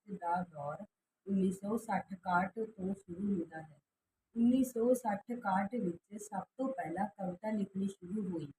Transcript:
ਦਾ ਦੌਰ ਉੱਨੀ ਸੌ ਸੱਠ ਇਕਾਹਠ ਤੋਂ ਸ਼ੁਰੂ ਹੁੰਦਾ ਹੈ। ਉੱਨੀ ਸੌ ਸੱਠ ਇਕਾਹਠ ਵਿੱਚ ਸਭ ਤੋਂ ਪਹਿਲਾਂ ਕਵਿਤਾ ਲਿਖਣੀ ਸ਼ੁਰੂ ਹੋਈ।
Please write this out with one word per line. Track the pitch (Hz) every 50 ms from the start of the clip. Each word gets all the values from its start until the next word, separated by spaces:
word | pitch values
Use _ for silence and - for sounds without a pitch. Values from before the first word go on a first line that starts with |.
| _ 208
ਦਾ | 196 180 175 170 175 180
ਦੌਰ | 180 175 156 151 143 143 151 - 208 - _ _ _ _ _ _ _ 190
ਉੱਨੀ | 196 196 185 190
ਸੌ | 185 - - 202 220 233
ਸੱਠ | - - 202 185 - -
ਇਕਾਹਠ | 202 - - 185 180 175 190 196 - 226
ਤੋਂ | 220 214 - - 185 190 196
ਸ਼ੁਰੂ | - - - 170 175 208 202 202
ਹੁੰਦਾ | 175 165 160 160 160
ਹੈ। | 156 - - - _ _ _ _ _ _ _ _ _ _ _
ਉੱਨੀ | 226 233 240 254 269 262
ਸੌ | - - 226 226 247 254
ਸੱਠ | 247 - 226 202 196 - -
ਇਕਾਹਠ | 240 247 233 202 185 190 202 196 247
ਵਿੱਚ | 240 202 180 170 175 _ _ 208 208 -
ਸਭ | - 208 190
ਤੋਂ | 185 - _ - 262 - -
ਪਹਿਲਾਂ | - 160 156 165 185 202 208
ਕਵਿਤਾ | - - 190 180 175 - - 214
ਲਿਖਣੀ | 220 214 196 - - 190 190 196
ਸ਼ੁਰੂ | 190 - 180 175 190 220 202 185
ਹੋਈ। | 180 160 147 143 139